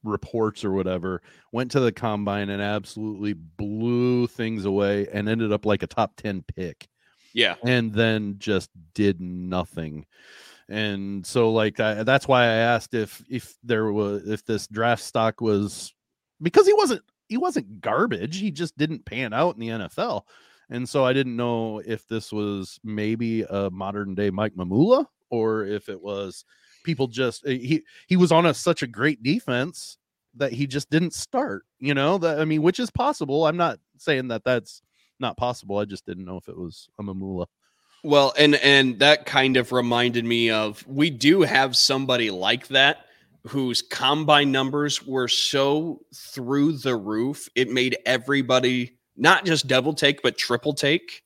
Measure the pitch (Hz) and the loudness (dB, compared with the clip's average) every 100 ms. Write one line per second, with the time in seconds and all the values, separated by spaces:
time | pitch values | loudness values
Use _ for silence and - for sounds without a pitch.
0 | 107 101 - 117 110 - 104 95 92 92 | -4 -6 -4 -2 -2 -2 -2 -2 -2 -2
1 | 92 90 _ _ _ 117 127 139 123 98 | -4 -6 _ _ _ -6 0 2 2 0
2 | 117 104 101 101 101 101 101 104 101 - | -4 -2 -2 -2 -2 -4 -2 -4 -6 -10
3 | 107 101 104 90 80 - 104 107 117 120 | -10 -6 -6 -6 -12 -10 -8 -4 -2 0
4 | 123 123 120 - 113 110 98 98 101 101 | 2 0 -2 -4 -6 -4 -2 2 2 0
5 | 101 104 104 113 110 104 107 101 - - | -2 -4 -2 0 0 0 0 0 -2 -2
6 | 104 - 107 95 - - 90 - - _ | -2 -4 -8 -8 -10 -10 -10 -12 -20 _
7 | _ _ _ 117 107 85 120 123 113 104 | _ _ _ 0 0 0 0 0 0 0
8 | 113 110 104 98 107 95 - 90 80 - | 2 0 -4 -6 -2 -2 -2 -20 -12 0
9 | 101 87 90 90 90 90 87 85 80 76 | 0 0 -8 -8 -4 -4 -4 -8 -10 -12
10 | - _ - - - - - 107 107 98 | -16 _ -20 -20 -20 -20 -10 -6 -4 -6
11 | 98 98 90 127 113 113 107 - 110 107 | -8 -10 -4 0 2 2 0 0 -2 0
12 | 113 135 - 127 120 113 117 117 - 120 | 2 2 4 4 4 4 2 0 -2 -4
13 | 104 - - 127 - _ 117 110 110 104 | -4 -10 -10 -10 -10 _ -2 0 0 0
14 | 101 101 90 107 - 107 - 110 117 117 | -2 -2 -4 -6 -4 -4 -4 -2 0 0
15 | - 117 113 - 113 104 101 - - _ | -2 0 0 0 0 0 0 -8 -16 _
16 | _ _ _ _ 160 - 392 415 370 214 | _ _ _ _ 4 6 8 6 4 0
17 | _ _ _ 226 359 302 202 107 - 123 | _ _ _ -2 -2 -2 -6 -8 -2 0
18 | 226 101 117 185 208 143 170 - 151 151 | 0 -2 -4 -4 -6 -4 -8 -2 -4 -4
19 | - 117 123 113 175 113 113 113 92 - | -8 -8 -4 0 -2 -2 -8 -6 -8 -6
20 | 226 104 _ _ _ _ _ 120 123 143 | -4 -4 _ _ _ _ _ -8 -4 0
21 | 127 131 131 117 120 117 113 107 101 110 | 2 2 0 -2 -2 -2 -4 -8 -8 -8
22 | _ 113 - 104 104 101 92 - 110 107 | _ -8 -6 -6 -4 -4 -8 -12 -10 -4
23 | 107 113 117 113 - 98 98 92 98 104 | -2 -2 -2 -2 -2 -4 -4 -4 -8 -6
24 | 98 95 104 95 107 90 90 104 185 262 | -6 -2 -2 0 -4 -4 -2 2 4 4
25 | 285 _ _ 117 110 110 101 104 - 95 | 0 _ _ -2 -2 -2 -4 -6 -8 -12
26 | 95 101 98 - _ _ _ _ - 147 | -8 -6 -8 -12 _ _ _ _ -6 -2
27 | 131 113 127 - 143 127 127 156 - - | -2 0 -2 -2 -6 -6 -2 -2 -4 -20
28 | _ 180 175 160 170 131 175 165 127 110 | _ 2 6 6 4 2 0 0 -4 0
29 | 143 123 117 214 - 123 151 - - - | 0 0 -2 -2 -2 -2 -4 -8 -20 -20
30 | _ _ _ 120 135 117 139 139 - 156 | _ _ _ -6 -4 -2 -4 -4 0 0
31 | 170 - - 254 294 98 _ _ 135 139 | 0 -6 -6 -4 -4 -6 _ _ -2 2
32 | 143 190 165 151 156 156 160 190 240 - | 2 2 0 0 0 2 2 0 -6 -2
33 | 254 294 143 143 160 170 170 107 _ _ | -2 -2 -4 0 2 2 -2 -2 _ _
34 | - 135 127 113 127 123 - - _ _ | -2 -2 -2 -4 0 -2 -2 -20 _ _
35 | _ _ 123 - 123 123 101 101 101 95 | _ _ -8 -4 -4 -4 -6 -4 -4 -8
36 | - 90 90 92 - 90 87 - - - | -12 -14 -12 -14 -14 -14 -14 -14 -20 -12
37 | 101 95 95 92 87 _ _ _ _ _ | -10 -8 -8 -6 -8 _ _ _ _ _
38 | 156 147 135 143 147 147 139 139 131 110 | 4 6 6 6 6 6 6 6 6 4
39 | 143 151 - 143 131 127 120 127 120 120 | 6 6 4 2 4 2 2 0 2 2
40 | 123 120 117 117 113 110 107 104 - 135 | 2 0 0 0 2 2 -2 -6 -8 0
41 | 165 123 139 190 151 131 135 123 - 135 | 0 4 4 6 6 4 4 2 2 2
42 | 135 123 110 92 95 127 - 135 139 151 | 2 2 0 0 0 -2 0 4 4 2
43 | - _ _ _ - 139 127 117 - - | -12 _ _ _ -8 -4 -2 -2 -6 -2
44 | 131 147 151 147 143 135 135 147 147 - | 0 0 4 4 4 0 -2 -2 -4 -4
45 | - 131 123 - - 143 139 151 165 - | -4 -4 0 0 0 0 2 0 -2 -10
46 | _ - - - 123 139 147 143 131 120 | _ -20 -16 -10 -2 2 2 0 -2 -2
47 | 101 107 127 147 - 120 127 127 127 120 | -2 -2 -4 -6 -6 -2 0 0 0 -2
48 | - 127 123 139 127 127 123 127 123 _ | 0 -2 0 -2 2 2 2 0 -4 _
49 | _ - 143 185 196 156 131 131 135 151 | _ 2 4 6 4 -2 2 0 2 0
50 | 143 143 127 - - 120 151 143 143 170 | 0 2 -2 -2 -2 -2 -2 0 0 0
51 | - - | -4 -20